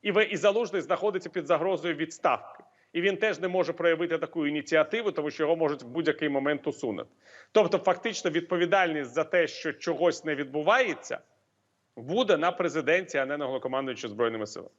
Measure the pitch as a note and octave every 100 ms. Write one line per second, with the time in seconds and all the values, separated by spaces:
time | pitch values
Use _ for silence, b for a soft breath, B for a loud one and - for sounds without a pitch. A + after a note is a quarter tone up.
0 | G#3 G3 G#3+ G3+ G3+ G3+ A3+ F#3 D3 F3+
1 | - F#3+ F3 E3 D3 E3 E3+ F3 E3+ D3+
2 | D#3 - E3 B2 - - - b b E3+
3 | F#3 G3 G#3+ D#3+ F#3 F#3 D#3+ E3 E3+ D#3+
4 | E3+ - - E3 D3 D3+ C#3 D#3+ D#3 A3
5 | G#3+ D#3+ D3+ - D3+ E3 D#3+ C#3+ A#2+ C#3
6 | E3 - D3+ C#3 C#3 D3 D3+ C#3+ B2+ F#2+
7 | - _ B B B - G3 F#3+ F#3+ -
8 | A#3 G#3 F3+ D#3+ E3+ F3 F3 G3 F3+ D#3
9 | C3+ B2 D#3 F3+ D#3+ - - - - E3
10 | F3 - D#3 C#3+ C#3 C#3+ D3+ A#3+ B3 -
11 | - - _ _ _ _ _ _ _ -
12 | A#2+ F#3+ A#3 E3 E3+ E3+ F3 D3 C3+ F3
13 | F#3+ C#3+ C3+ D3 C#3 C3 B2+ C3 C3+ A2+
14 | A#2 G#2 A#2 A2+ G#2+ - E2+